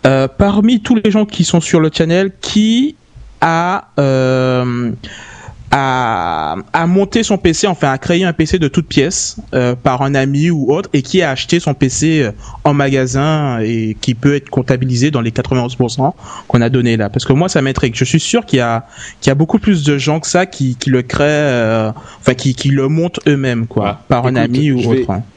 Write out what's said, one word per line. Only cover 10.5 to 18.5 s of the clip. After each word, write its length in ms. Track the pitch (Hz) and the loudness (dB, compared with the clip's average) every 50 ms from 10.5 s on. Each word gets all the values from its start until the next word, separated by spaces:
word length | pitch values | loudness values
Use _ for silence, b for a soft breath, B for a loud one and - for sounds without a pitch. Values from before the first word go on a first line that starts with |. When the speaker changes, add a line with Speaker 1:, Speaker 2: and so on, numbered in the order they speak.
| 170 151 135 117 | 0 0 0 0
Speaker 1:
autre, 180 | 143 175 196 - - | 0 0 0 -2 -2
et 80 | 147 | -2
qui 200 | 127 - - 185 | -2 0 0 0
a 100 | 175 147 | 2 0
acheté 280 | 131 - - - - 175 | -2 -4 -2 0 0 0
son 140 | - 160 139 | 0 -2 0
P 160 | - 143 131 | 0 0 0
C, 320 | - - 147 160 165 156 | 0 0 0 2 2 2
euh, 100 | 139 107 101 B B B B B - | 0 -2 -4 B B B B B -4
en 100 | 147 147 | -2 0
magasin 840 | 143 139 139 135 135 131 127 123 135 143 156 156 156 147 139 123 113 | 0 2 2 2 0 0 0 0 0 0 0 0 0 -2 -2 -2 -2
et 380 | 110 110 117 113 113 110 107 - | -2 -2 -2 -2 -2 -4 -4 -4
qui 140 | - - 123 | -2 -4 -4
peut 220 | 113 123 143 143 | 0 2 0 0
être 140 | 143 139 - | 0 -2 -2
comptabilisé 600 | - 135 127 - 131 123 131 131 127 117 127 151 | -4 -4 0 0 0 0 0 -2 0 0 0 0
dans 80 | 147 127 | 0 0
les 120 | 113 113 | -2 -2
quatre-vingt-onze 440 | 113 - 123 - 135 127 120 120 120 | -2 -4 -2 -2 0 -2 -2 -2 0
pour 160 | - 127 117 | -2 -2 -2
cent 240 | - 131 131 139 - B B B B B B | 0 0 -2 -2 -2 B B B B B B
qu'on 140 | - - 120 | 0 2 2
a 80 | 117 123 | 2 2
donné 260 | 131 127 120 120 117 | 2 2 2 2 2
là. 140 | 110 107 101 | 0 0 -2
Parce 160 | - 131 - | -2 -4 0
que 80 | - 135 | 2 2
moi, 160 | 139 175 185 | 2 2 2
ça 120 | - 160 | 0 0
m'intrigue. 320 | 135 135 131 - - 123 110 | 0 0 -2 0 -2 -2 0
Je 120 | - 131 | -2 0
suis 160 | - - 165 | 2 2 0
sûr 240 | - - - 233 226 | 0 2 -2 -2 0
qu'il 140 | - | 0